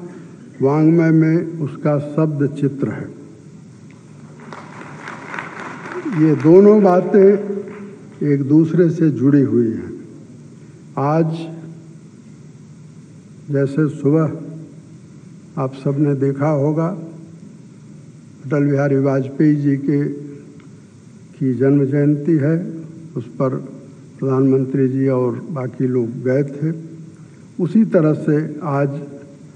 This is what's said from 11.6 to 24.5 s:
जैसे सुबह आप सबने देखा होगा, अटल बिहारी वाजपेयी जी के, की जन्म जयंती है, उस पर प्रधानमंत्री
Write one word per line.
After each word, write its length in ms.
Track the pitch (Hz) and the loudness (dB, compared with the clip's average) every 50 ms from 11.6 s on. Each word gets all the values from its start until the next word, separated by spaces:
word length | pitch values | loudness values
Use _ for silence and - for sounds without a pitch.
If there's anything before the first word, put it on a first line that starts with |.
| - - - - - - - - - - - - - - - - - - - - - - - - - - - - - - - - - - - - - - | -16 -18 -18 -20 -20 -20 -20 -20 -20 -20 -20 -20 -20 -20 -20 -20 -20 -20 -20 -20 -20 -20 -20 -20 -20 -20 -20 -20 -20 -20 -20 -20 -20 -20 -20 -20 -10 -4
जैसे 360 | 139 139 139 135 - 156 156 139 | -2 -2 -2 0 0 0 0 0
सुबह 1700 | - - - 139 151 160 160 139 - - - - - - - - - - - - - - - - - - - - - - - - - - | -2 -2 0 2 2 2 2 0 -4 -8 -12 -14 -16 -16 -18 -20 -20 -20 -20 -20 -20 -20 -20 -20 -20 -20 -20 -20 -20 -20 -20 -12 -6 -6
आप 120 | 135 131 - - - | -6 -6 -6 -4 -2
सबने 320 | 147 135 139 151 143 143 | -2 0 2 2 2 2
देखा 340 | 127 139 139 139 139 143 156 | 2 0 0 0 0 0 0
होगा, 380 | 156 139 135 151 151 160 165 - 196 - - - - - - - - - - - - - - - - - - - - - - - - - - - - - - | 0 2 0 0 0 0 -2 -2 -4 -8 -10 -14 -16 -18 -20 -20 -20 -20 -20 -20 -20 -20 -20 -20 -20 -20 -20 -20 -20 -20 -20 -20 -20 -20 -20 -20 -20 -16 -6
अटल 180 | 127 156 143 143 | -4 0 0 2
बिहारी 320 | 143 143 139 143 143 139 | 2 2 0 0 2 2
वाजपेयी 600 | 135 135 139 135 135 127 131 - - 160 151 147 | 2 2 2 0 0 -2 -4 0 2 2 4 4
जी 220 | 147 143 143 139 | 2 2 0 0
के, 320 | 135 135 151 143 143 147 151 143 - 147 143 143 - - - - - - - - - - - - - - - - - - - - | 0 0 0 0 0 0 -2 -6 -8 -12 -16 -16 -18 -20 -20 -20 -20 -20 -20 -20 -20 -20 -20 -20 -20 -20 -20 -20 -20 -20 -20 -8
की 160 | - 135 131 123 | -4 -2 -2 0
जन्म 320 | 113 135 139 143 143 139 | 2 2 4 4 4 2
जयंती 460 | 123 143 147 143 147 147 143 - 170 | 2 0 2 2 2 0 0 0 0
है, 520 | 165 151 135 151 165 170 185 - - - - - - - - - - | 2 2 2 0 0 -2 -4 -8 -10 -12 -16 -16 -18 -20 -20 -12 -12
उस 100 | 139 113 | -12 -12
पर 280 | - - - 139 131 131 - - - - - - - - - - - - - | -12 -6 -4 -2 -2 -2 -4 -8 -10 -16 -18 -20 -20 -20 -20 -20 -20 -12 -6
प्रधानमंत्री 680 | 131 135 131 131 139 135 | -4 0 2 2 4 4